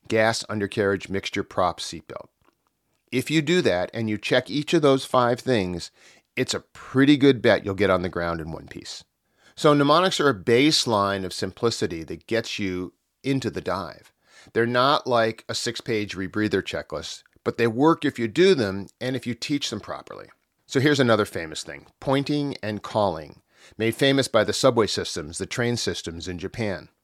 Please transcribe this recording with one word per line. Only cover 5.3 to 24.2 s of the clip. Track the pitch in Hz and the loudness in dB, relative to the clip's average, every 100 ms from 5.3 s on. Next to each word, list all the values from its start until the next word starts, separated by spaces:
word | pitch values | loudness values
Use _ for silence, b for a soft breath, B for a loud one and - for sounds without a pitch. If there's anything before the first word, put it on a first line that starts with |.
| 123 | 0
things, | 131 117 90 85 - b b b b - | 0 0 0 -4 -10 b b b b -6
it's | 131 | -4
a | 95 | -6
pretty | - - - 131 135 147 | -10 -18 -4 4 6 6
good | 139 123 | 6 4
bet | 113 98 | 4 4
you'll | 98 98 | 2 0
get | 101 | 2
on | 92 | 2
the | 90 | 0
ground | 85 85 82 | -4 -4 -4
in | 80 | -8
one | 80 - | -12 -14
piece. | - - - - _ b b b - | -16 -16 -16 -20 _ b b b 0
So | 156 | 4
mnemonics | 147 143 156 185 - | 6 6 4 4 2
are | 147 | 2
a | |
baseline | 101 87 120 147 151 127 107 98 98 | 2 2 4 4 2 2 2 2 0
of | 92 | -4
simplicity | - 95 - 117 - 98 82 | -6 -8 -4 -2 -2 -4 -4
that | 80 85 - | -10 -12 -4
gets | 113 - - | -4 -4 -6
you | 98 90 90 - _ _ | -4 -4 -8 -12 _ _
into | 131 135 113 | -4 -4 -4
the | 87 | -6
dive. | 85 92 80 - _ _ b b b | -4 -6 -6 -14 _ _ b b b
They're | 113 117 | -2 0
not | 123 131 147 131 | 2 4 2 2
like | 120 113 113 - | 2 2 -2 -8
a | 110 | -6
six-page | 120 117 - 110 104 87 | -6 -6 -4 -4 -4 -6
rebreather | 95 104 107 98 | -6 -2 0 0
checklist, | - 80 - 76 76 - _ _ | -2 -6 -8 -10 -10 -14 _ _
but | - - | -6 0
they | 117 | 0
work | 113 156 160 | 2 2 2
if | 143 - | 0 -2
you | 113 | -2
do | 104 190 | 4 4
them | 156 101 98 95 _ | 4 0 -4 -8 _
and | 127 131 | -6 -4
if | 123 | -6
you | |
teach | 117 - 143 - | -8 -4 -4 -4
them | 107 | -8
properly. | - 71 - 50 50 _ _ _ _ | -8 -12 -12 -16 -18 _ _ _ _
So | 135 | 2
here's | 143 143 | 4 4
another | 123 107 101 | 4 4 2
famous | 95 80 - | -4 -10 -10
thing, | - 71 - _ | -12 -16 -18 _
pointing | - 135 139 147 143 - | -2 -2 0 -2 -4 -6
and | 104 104 | -6 -8
calling, | - 110 101 80 76 - _ b b - | -4 0 0 -2 -8 -18 _ b b -4
made | 113 113 | -4 2
famous | 139 139 | 2 2